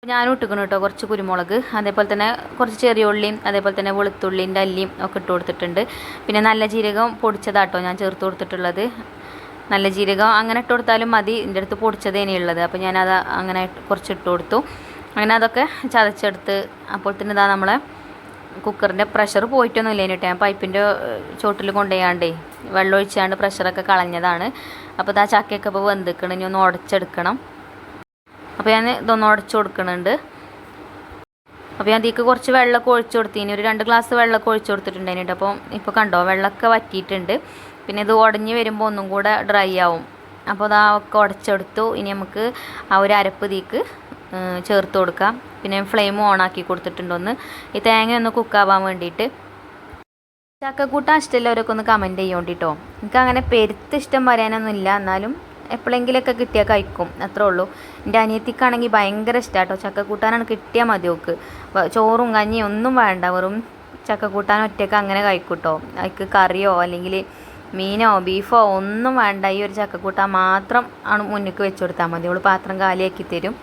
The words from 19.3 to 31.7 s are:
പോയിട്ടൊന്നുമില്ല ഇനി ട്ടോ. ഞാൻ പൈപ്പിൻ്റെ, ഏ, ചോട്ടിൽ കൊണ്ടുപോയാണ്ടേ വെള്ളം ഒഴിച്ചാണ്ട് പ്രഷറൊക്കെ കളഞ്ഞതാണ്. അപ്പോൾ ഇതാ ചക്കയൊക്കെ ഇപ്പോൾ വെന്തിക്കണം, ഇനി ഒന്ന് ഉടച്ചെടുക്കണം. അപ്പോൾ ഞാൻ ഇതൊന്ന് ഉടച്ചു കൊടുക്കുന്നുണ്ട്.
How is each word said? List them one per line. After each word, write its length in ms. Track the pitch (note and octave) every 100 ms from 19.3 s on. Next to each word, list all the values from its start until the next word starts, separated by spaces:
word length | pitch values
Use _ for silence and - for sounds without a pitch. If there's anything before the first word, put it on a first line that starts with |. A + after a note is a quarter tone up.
| G3+ A3+
പോയിട്ടൊന്നുമില്ല 480 | C4 A#3 A3+ A3 G#3 F#3+
ഇനി 80 | F#3
ട്ടോ. 80 | F3+
ഞാൻ 80 | F3+
പൈപ്പിൻ്റെ, 380 | G3+ G3 F#3+ F#3+ G#3 G3 -
ഏ, 60 | G#2+ F2+ -
ചോട്ടിൽ 300 | G#3+ G3+ G3+ G3
കൊണ്ടുപോയാണ്ടേ 520 | G3 F#3+ F#3 F3 E3+ E3 - - - F#3+
വെള്ളം 220 | F#3+ G3
ഒഴിച്ചാണ്ട് 400 | G3+ G#3 F#3+ F#3+
പ്രഷറൊക്കെ 420 | G3 F#3+ F#3 F#3+ F#3
കളഞ്ഞതാണ്. 540 | F#3+ F3+ F3 F3+ E3+ G#3 C4+ - - - -
അപ്പോൾ 140 | G3 G3+
ഇതാ 100 | G#3 G#3
ചക്കയൊക്കെ 360 | G#3 G3+ G#3
ഇപ്പോൾ 120 | G3 G3+
വെന്തിക്കണം, 420 | G3 F3+ F3 F3+ F#3
ഇനി 80 | F#3
ഒന്ന് 100 | F#3+ F#3+
ഉടച്ചെടുക്കണം. 720 | F3+ - G3 F3+ - F3 B3+ - - - - - - - _ _ - - -
അപ്പോൾ 140 | G#3+ A3
ഞാൻ 120 | A#3 A#3+
ഇതൊന്ന് 240 | G3+ A3+ G#3+
ഉടച്ചു 260 | G#3+ G3+ A3
കൊടുക്കുന്നുണ്ട്. 540 | G3+ - F#3 F3+ F3+ C#4+ - - - - - - - - - - - _ _ - -